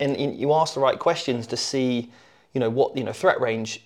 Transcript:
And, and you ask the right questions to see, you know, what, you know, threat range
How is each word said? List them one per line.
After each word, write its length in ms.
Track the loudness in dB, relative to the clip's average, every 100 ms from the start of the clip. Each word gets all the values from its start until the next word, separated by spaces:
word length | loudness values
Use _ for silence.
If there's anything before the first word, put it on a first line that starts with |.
And, 140 | -2 0
and 180 | -2 -2
you 140 | 2
ask 220 | 2 2
the 80 | 2
right 180 | 2 2
questions 480 | 0 0 0 -4 -2
to 80 | -6
see, 540 | -2 0 0 0 -4 -12 -20 _ _
you 60 | -2
know, 100 | 0
what, 280 | 2 0 0
you 60 | -6
know, 80 |
threat 260 | 0 2 2
range 420 | 0 -2 -4 -10